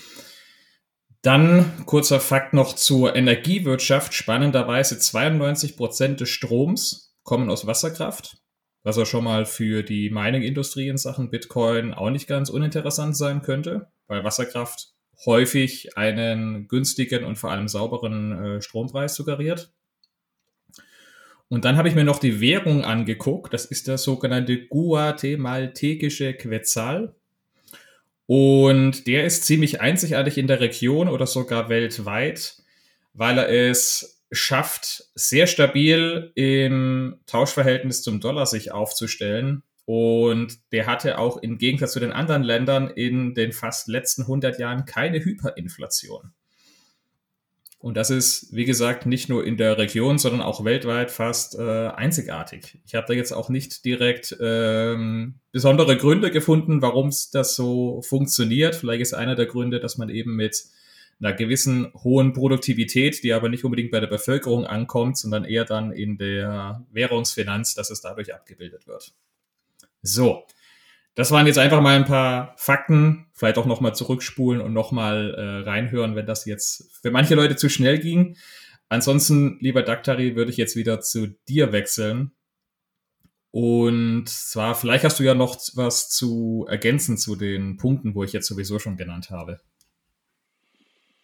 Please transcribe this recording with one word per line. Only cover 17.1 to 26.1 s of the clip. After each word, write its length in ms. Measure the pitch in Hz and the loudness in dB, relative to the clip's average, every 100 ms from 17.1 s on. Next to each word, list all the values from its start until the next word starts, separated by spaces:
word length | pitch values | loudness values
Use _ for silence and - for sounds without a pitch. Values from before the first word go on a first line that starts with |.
| 123 | -2
und 120 | 78 107 | -4 -8
vor 140 | - | -6
allem 180 | 98 104 | -4 -4
sauberen, 880 | 101 113 120 113 107 107 95 101 104 | -4 -4 -4 -4 -4 -6 -6 -6 -6
äh, 60 | |
Strompreis 520 | - 113 127 135 143 | -8 -8 -6 -4 -6
suggeriert. 560 | - 139 139 151 170 - _ _ _ _ _ _ _ _ _ _ - _ _ _ _ - _ - | -6 -6 -4 -4 -6 -10 _ _ _ _ _ _ _ _ _ _ -20 _ _ _ _ -20 _ -6
Und 180 | 120 123 | -2 2
dann 100 | 147 | 4
habe 140 | 170 | 4
ich 40 | |
mir 100 | 156 | 4
noch 160 | 147 139 | 4 4
die 200 | 131 107 | 0 2
Währung 420 | 120 190 175 147 | 2 2 2 2
angeguckt. 680 | 113 113 110 110 - 170 - | 2 -2 -2 -2 -2 -4 -4
Das 140 | - - | -8 -6
ist 200 | - - | -8 -4
der 120 | 131 | -4
sogenannte 680 | - 131 123 127 123 123 - | -2 -2 0 0 0 -2 -2
guatemaltekische 1600 | 143 170 151 151 151 139 147 127 131 127 - 143 156 147 | 0 2 2 0 -2 -4 -2 -4 -4 -6 -4 -2 -2 -2